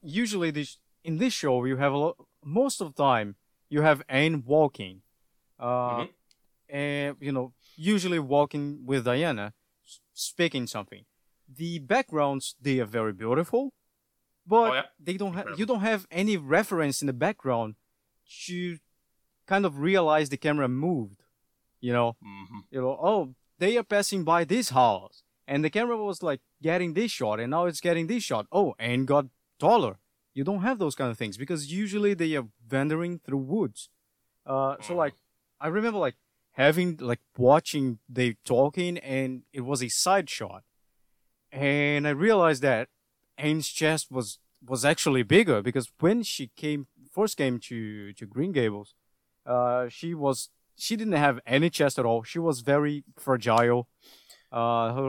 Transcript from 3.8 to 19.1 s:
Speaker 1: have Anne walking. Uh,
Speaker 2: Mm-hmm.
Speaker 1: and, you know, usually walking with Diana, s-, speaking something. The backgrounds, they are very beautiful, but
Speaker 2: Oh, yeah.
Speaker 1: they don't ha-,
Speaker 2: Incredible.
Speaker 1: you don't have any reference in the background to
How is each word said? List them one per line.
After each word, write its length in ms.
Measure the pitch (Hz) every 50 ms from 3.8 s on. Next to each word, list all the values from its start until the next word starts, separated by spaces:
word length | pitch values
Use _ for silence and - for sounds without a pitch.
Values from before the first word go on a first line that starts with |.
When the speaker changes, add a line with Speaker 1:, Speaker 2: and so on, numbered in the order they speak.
Speaker 1:
have 220 | 151 156 147 139 143 -
Anne 340 | 131 135 151 160 160 147 117
walking. 560 | 123 147 156 156 139 - - 101 92 92 98 _ _ _ _ _ _ _ _ _ _ _ -
Uh, 60 | 123 120 123 123 123 123 120 120
Speaker 2:
Mm-hmm. 760 | 120 - - _ _ _ _ _ _ _ _ _ _ _ 143
Speaker 1:
and, 400 | 143 143 143 143 143 143 143 139 -
you 120 | 147 143
know, 220 | 139 131 127 127 - _ _ _ _
usually 420 | - 156 196 214 202 175 185 175 165
walking 640 | 147 127 143 143 147 143 - 147 143 143 147 147 127
with 200 | 123 139 135 113
Diana, 480 | 123 123 135 165 170 135 107 101 107 - _ _ _ _ _ _
s-, 140 | _ - - _ _ _
speaking 520 | - - - - - 170 165 - 135 120 113
something. 380 | - 110 95 - - 98 101 _ _ _ _ _ _ _ _ _
The 300 | 131 131 165 170 170 165
backgrounds, 760 | 139 123 208 262 262 - 160 151 147 139 139 135 - - - -
they 200 | 127 139 131 127
are 60 | 117
very 280 | 104 110 120 110 107 98
beautiful, 600 | 92 110 113 123 151 175 - - 240 277 269 - _ _ _ _ _ _ _ _ _ _ _ _ _ _ 175
but 240 | 208 226 233 226
Speaker 2:
Oh, 20 | 127
yeah. 80 | 131 147 - _ _
Speaker 1:
they 180 | 147 165 185 190
don't 160 | 202 196 170
ha-, 60 | 185
Speaker 2:
Incredible. 180 | - - - 165
Speaker 1:
you 60 | 220 214
don't 140 | 254 208
have 260 | 196 226 220 196 185 -
any 260 | - 175 196 214 208 175
reference 640 | 143 135 156 190 220 - 202 165 156 143 135 -
in 60 | 147 139
the 60 | 127
background 640 | 120 147 190 214 - - 135 123 117 113 107 110 - _ _ _ _ _ _ _ _ _ _ - - - -
to 300 | 180 175 180 175 170 151 _ _ _ _ _ _